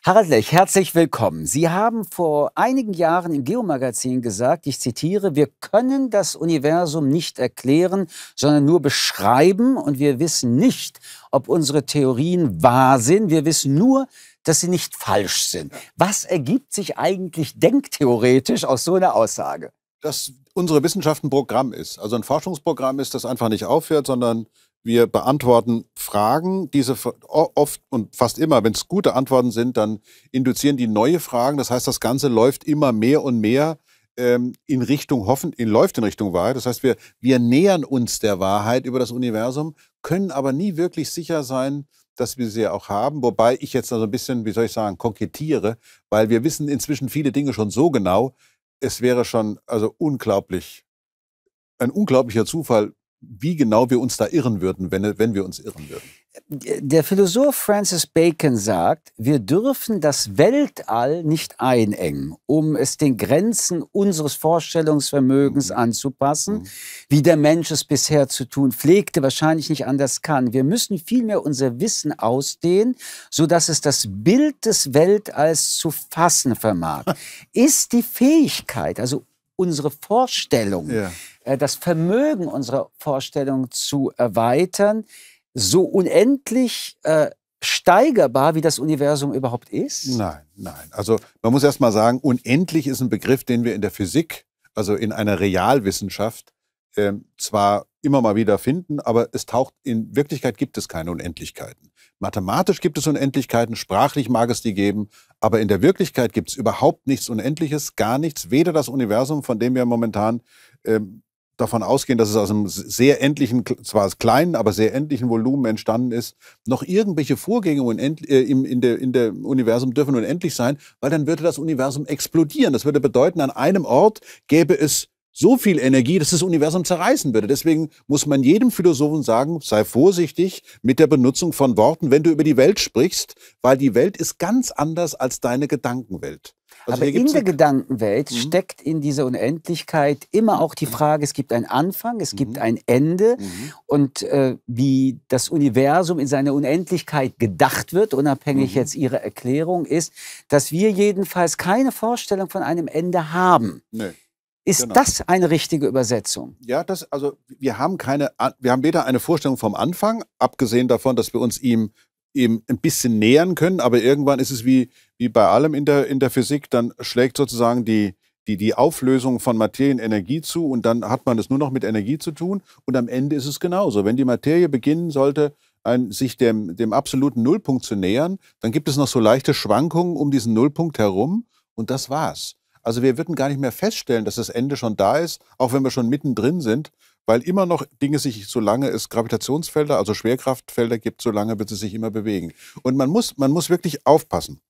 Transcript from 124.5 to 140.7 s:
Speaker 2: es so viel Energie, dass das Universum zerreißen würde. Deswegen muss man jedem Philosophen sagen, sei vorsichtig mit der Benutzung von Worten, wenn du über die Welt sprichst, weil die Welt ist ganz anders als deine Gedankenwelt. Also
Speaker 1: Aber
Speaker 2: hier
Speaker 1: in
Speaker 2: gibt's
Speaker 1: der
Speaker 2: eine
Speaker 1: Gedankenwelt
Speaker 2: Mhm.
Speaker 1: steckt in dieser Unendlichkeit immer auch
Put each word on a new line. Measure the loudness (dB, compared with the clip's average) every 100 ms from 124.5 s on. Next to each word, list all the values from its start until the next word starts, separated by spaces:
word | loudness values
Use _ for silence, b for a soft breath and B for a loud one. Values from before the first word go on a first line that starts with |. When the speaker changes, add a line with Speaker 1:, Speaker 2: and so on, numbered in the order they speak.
| 4 4 2
Speaker 2:
es | 2 -2 -6 _ _ 2
so | 4 4
viel | 4 2
Energie, | 4 4 4 0
dass | 2
das | 0
Universum | 0 0 2 0
zerreißen | -2 0 2 0 2
würde. | 0 0
Deswegen | 0 2 0 0 b -2
muss | -2 2
man | 2
jedem | 4 4 4
Philosophen | 4 2 4 0 0
sagen, | 0 0 0 -6
sei | 0 0
vorsichtig | 2 4 4 4 -2 0 -2 -4 b b
mit | -2 4
der | 6
Benutzung | 6 4 2 -4
von | 0 2 4
Worten, | 4 4 2
wenn | 4
du | 4
über | 2
die | 2 6
Welt | 4 4
sprichst, | -2 0 0 0 -8 -14 b b
weil | 2 4
die | 4
Welt | 2 2 0
ist | -8 -4
ganz | -2 0 -2
anders | -4 -4 -2 -4
als | -4 -6 -4
deine | -4 -2 -2
Gedankenwelt. | -4 -4 -6 -8 -10 -10 -14 -20 _ _ B -6
Also | 0
Speaker 1:
Aber | 0
Speaker 2:
hier |
Speaker 1:
in | 2
Speaker 2:
gibt's | 2
Speaker 1:
der | 2
Speaker 2:
eine | 0
Speaker 1:
Gedankenwelt | 4 4 4 -2 -2 0 0 -2
Speaker 2:
Mhm. | -4
Speaker 1:
steckt | 0 -2 -2 -10
in | -4 -2
dieser | -2 -2 -2
Unendlichkeit | -2 -2 -4 -6 -8 -2 0 0 -2 -2
immer | 0 2 2
auch | 0